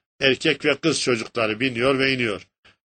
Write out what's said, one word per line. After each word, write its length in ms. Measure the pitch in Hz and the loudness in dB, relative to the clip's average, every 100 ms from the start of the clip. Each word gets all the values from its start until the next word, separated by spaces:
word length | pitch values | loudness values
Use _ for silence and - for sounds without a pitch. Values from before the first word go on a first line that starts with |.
| _ - | _ -2
erkek 440 | 139 127 160 143 147 | 0 2 0 0 -2
ve 100 | 139 | 0
kız 260 | 165 131 | 0 0
çocukları 580 | 135 117 104 120 110 107 | 0 -2 -4 -4 -2 -2
biniyor 400 | 131 117 127 135 | -2 0 0 2
ve 140 | 135 | 0
iniyor. 340 | 131 117 92 - _ _ _ | 0 -2 -4 -10 _ _ _